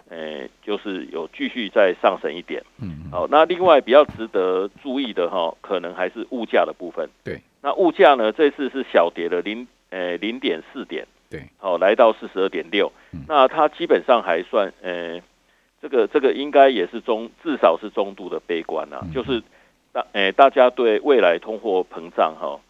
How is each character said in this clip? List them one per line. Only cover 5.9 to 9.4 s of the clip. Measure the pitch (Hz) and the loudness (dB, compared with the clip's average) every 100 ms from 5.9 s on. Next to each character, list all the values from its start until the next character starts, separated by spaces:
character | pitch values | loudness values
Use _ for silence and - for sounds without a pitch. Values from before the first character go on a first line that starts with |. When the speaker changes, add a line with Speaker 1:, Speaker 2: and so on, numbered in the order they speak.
Speaker 1:
还 | 90 92 | -6 -6
是 | 117 - | -6 -10
物 | 127 107 | -8 0
价 | 110 | 2
的 | 80 | 0
部 | - 87 | -2 -12
分。 | 85 76 _ | -10 -10 _
Speaker 2:
对。 | - 87 _ _ | -14 -14 _ _
Speaker 1:
那 | 143 | -6
物 | 147 180 | 0 2
价 | 151 170 | 6 6
呢， | 131 110 | 6 2
这 | 110 147 | 2 0
次 | - 131 | 0 -6
是 | 135 120 | -6 -2
小 | 95 85 | 2 2
跌 | - 85 | -2 -4
了 | 87 | -4